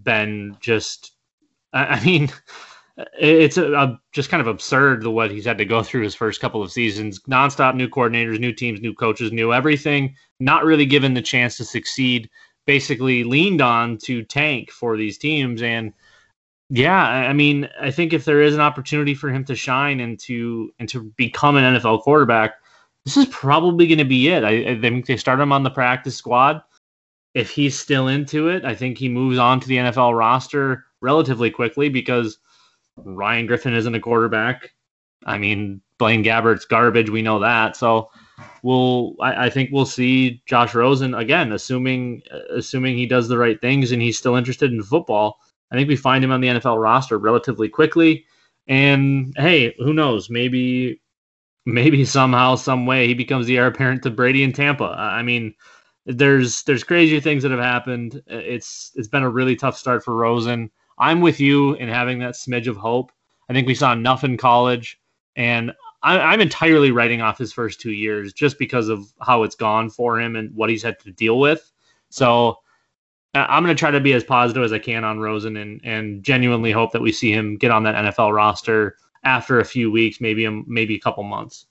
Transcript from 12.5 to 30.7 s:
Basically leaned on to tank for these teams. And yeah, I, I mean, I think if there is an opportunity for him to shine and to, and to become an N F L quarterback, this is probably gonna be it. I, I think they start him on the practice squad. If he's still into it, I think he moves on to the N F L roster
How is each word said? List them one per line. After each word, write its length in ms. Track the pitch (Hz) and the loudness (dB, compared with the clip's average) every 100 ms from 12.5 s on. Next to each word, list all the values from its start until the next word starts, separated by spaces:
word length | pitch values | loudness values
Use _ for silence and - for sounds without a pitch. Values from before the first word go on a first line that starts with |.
| _ - | _ 0
Basically 580 | 139 139 120 131 123 | 0 0 -2 0 0
leaned 360 | 120 139 196 170 | 0 2 2 2
on 380 | 123 117 117 110 | 2 2 -2 -6
to 180 | - 120 | -6 -8
tank 480 | 110 143 151 127 - | -6 -4 -2 -4 -8
for 260 | - 120 110 | -8 -6 -4
these 220 | 107 - | -4 -6
teams. 420 | 147 151 131 113 | -4 -2 -4 -4
And 320 | 117 113 110 - _ _ _ _ _ _ - | -4 -4 -6 -12 _ _ _ _ _ _ -6
yeah, 380 | 123 151 190 131 | 0 2 4 2
I, 160 | 131 | 0
I 80 | 131 | 0
mean, 360 | 143 147 143 143 - | 2 2 2 -4 -8
I 100 | 139 | -6
think 220 | 147 165 | -4 -2
if 120 | 160 | -2
there 180 | 156 147 | 2 4
is 120 | 147 | 4
an 60 | 151 | 4
opportunity 540 | 147 143 131 151 143 | 0 -2 -6 -2 -2
for 140 | 139 143 | -4 -4
him 140 | 131 131 | -6 -6
to 100 | 117 | -8
shine 420 | - 131 143 135 | -4 -2 -2 -2
and 180 | 117 110 | -6 -8
to, 520 | - 120 117 113 107 - | -8 -8 -6 -6 -10 -10
and 100 | 110 | -10
to 120 | 127 107 - | -10 -8 -4
become 400 | 117 - 147 143 | -4 0 4 6
an 80 | |
N 100 | 127 | 4
F 100 | 123 | 4
L 160 | 117 110 | 2 2
quarterback, 540 | 139 151 123 113 110 - _ _ _ _ | 4 4 6 4 2 -4 _ _ _ _
this 120 | 135 277 | -2 2
is 100 | 262 | 2
probably 640 | - 135 151 175 170 170 | 2 2 4 4 4 4
gonna 160 | 156 | 4
be 240 | 135 127 143 | 4 2 2
it. 160 | 175 | 2
I, 260 | 107 113 117 | 2 0 0
I 100 | 117 | -2
think 260 | 120 123 120 | -2 -2 -2
they 100 | 117 | -2
start 240 | - 131 | 0 2
him 100 | 143 | 2
on 140 | 139 | 2
the 60 | 131 | 0
practice 440 | 135 123 127 135 | 0 -2 -2 -6
squad. 480 | - 113 123 139 156 - _ _ _ _ _ _ | -10 -2 2 2 0 -8 _ _ _ _ _ _
If 160 | 131 107 | -6 -4
he's 260 | 151 143 - | -2 -2 -2
still 300 | - 139 131 | -2 0 0
into 400 | 139 139 151 160 | -2 -2 -2 0
it, 180 | 185 | -2
I 120 | 131 107 | -4 -6
think 200 | 127 113 | -6 -6
he 120 | 131 | -4
moves 300 | 120 131 123 | -2 0 2
on 200 | 120 131 | 4 2
to 80 | 131 | 0
the 120 | 127 | 0
N 80 | 123 | 0
F 100 | 120 | 2
L 180 | 120 | 2
roster 720 | 117 113 127 - 143 135 | 2 2 0 -2 -4 -2